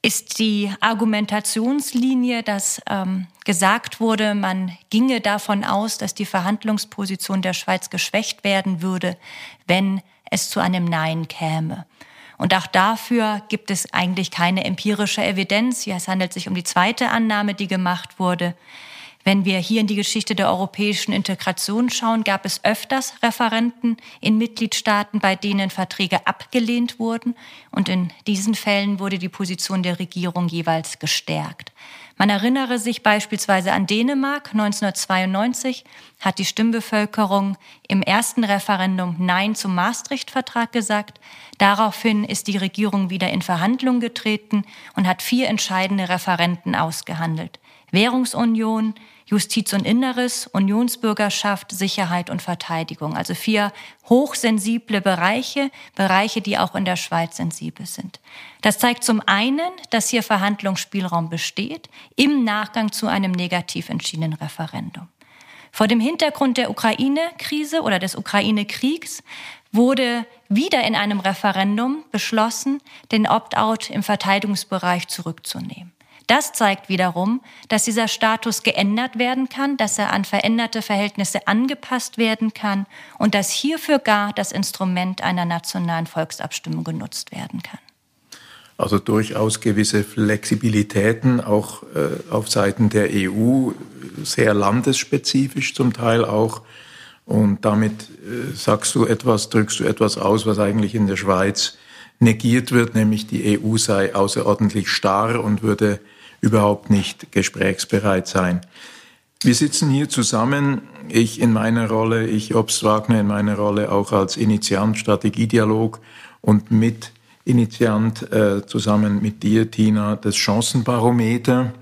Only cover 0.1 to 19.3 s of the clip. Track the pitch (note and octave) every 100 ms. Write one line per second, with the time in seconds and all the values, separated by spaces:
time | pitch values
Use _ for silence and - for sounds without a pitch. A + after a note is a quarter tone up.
0.1 | - - - A3 G#3 G3+ G3 A3 A3 A3
1.1 | G#3 G#3 G#3 G3+ A3+ A#3 C#4+ - B3 B3+
2.1 | C4 B3 A#3 A3+ G3 - - - G3+ F#3
3.1 | F#3+ F3+ _ - F3+ F#3+ A3+ - - A3+
4.1 | A3 G#3+ G3+ F#3+ F#3+ F#3 F3 _ A3 C4
5.1 | A#3+ G3+ G3+ - G3+ - G3 A3 - G3+
6.1 | - G3+ F#3+ F3+ G#3+ A3 G#3+ - - G3
7.1 | F#3+ - G3 F#3 F3 - F#3 - - -
8.1 | G#3 A3 - G3+ F#3+ F#3+ F3 F#3 F#3 F3+
9.1 | F3 - - - - - F#3 G3 F#3+ -
10.1 | _ - - - G#3 F3+ F#3 E3+ E3 D#3+
11.1 | E3 D#3+ - D#3+ D#3+ D#3+ F3 - _ -
12.1 | - - - F3+ F#3 - F#3+ G3 A3 -
13.1 | A#3+ G#3+ G#3 - G#3+ - F#3+ - - F3+
14.1 | F#3 F#3 - F3 F#3+ - F#3 G#3 G3+ G3+
15.1 | - G3 F#3+ F#3+ G3+ A#3+ A#3+ G#3 F3+ F3+
16.1 | F#3 F3+ F#3 F3 F#3 F3 F3+ F#3+ A3+ B3
17.1 | A3+ A3 G#3 G#3 G3+ G3 F#3+ F3+ E3+ -
18.1 | - F#3 F3 F3 E3+ - - - - -
19.1 | _ F#3+